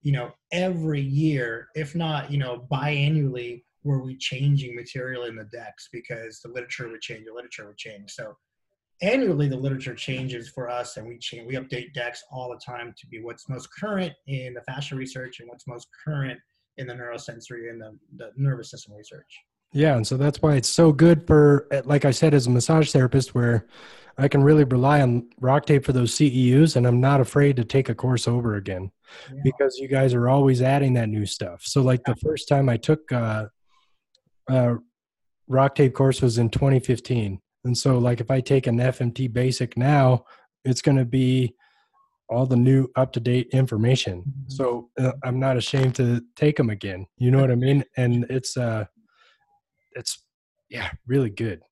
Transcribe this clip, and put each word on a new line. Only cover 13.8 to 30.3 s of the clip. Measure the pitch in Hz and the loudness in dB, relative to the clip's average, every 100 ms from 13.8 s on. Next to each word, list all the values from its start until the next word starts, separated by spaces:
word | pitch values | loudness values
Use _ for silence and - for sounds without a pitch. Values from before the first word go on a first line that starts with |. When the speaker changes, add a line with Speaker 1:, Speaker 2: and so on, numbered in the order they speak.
| 214 196 180 143 - | -8 -6 -6 -10 -12
Speaker 1:
in | 135 127 | -10 -10
the | 120 | -14
fascia | - 131 143 135 | -14 -12 -10 -10
research | 131 127 127 - | -12 -14 -16 -18
and | 120 | -20
what's | 123 - | -20 -18
most | 123 - _ | -18 -20 _
current | - 147 131 120 _ _ _ - | -10 -6 -8 -10 _ _ _ -16
in | 131 | -14
the | |
neurosensory | 123 120 117 - 117 - 120 117 | -14 -12 -14 -14 -18 -18 -16 -14
and | 117 | -16
the, | 110 107 _ - | -20 -20 _ -20
the | 113 131 | -18 -4
nervous | 139 123 110 | -4 -4 -10
system | - - 104 | -20 -20 -20
research. | 107 - _ - _ _ _ | -20 -20 _ -20 _ _ _
Speaker 2:
Yeah, | 143 156 127 | 0 2 2
and | 107 | 0
so | 131 | 0
that's | 147 - | 0 0
why | 156 143 | 2 2
it's | 117 | 0
so | - 165 | 4 4
good | 139 165 165 - | 8 6 6 6
for, | 156 147 143 - | 6 8 6 2
eh, | 139 | -6
like | 135 147 | 0 2
I | 147 | 2
said, | 127 160 | 2 4
as | 147 120 | 4 4
a | |
massage | 123 - 160 147 | 2 4 4 4
therapist, | 147 127 139 123 | 4 4 2 0
where | 127 120 117 - - - - - - | 0 2 0 -2 -20 -20 -20 -20 -2
I | 139 | 2
can | 143 | 4
really | 139 151 | 6 6
rely | 139 127 131 147 | 6 4 4 4
on | 131 120 123 _ | 4 0 -4 _
Rock | 127 139 - | 2 2 4
Tape | 143 | 2
for | 135 | 2
those | 127 120 | 0 0
C | - 151 | 2 2
E | 127 123 131 | 4 4 6
Us, | 160 | 4
and | 135 123 | 4 2
I'm | 123 | 4
not | 135 139 | 4 2
afraid | 127 147 143 127 | 2 2 2 2
to | |
take | 113 135 131 | 0 -2 -2
a | |
course | 113 127 123 - | -4 -2 -2 0
over | 120 120 104 | -2 -2 -4
again | 98 92 98 _ _ - - | -6 -8 -10 _ _ -20 -18
Speaker 1:
Yeah. | 135 | -4
Speaker 2:
because | 139 - 135 131 | -2 2 0 0
you | 135 | -2
guys | 135 135 | 2 2
are | 123 | 2
always | 120 | 4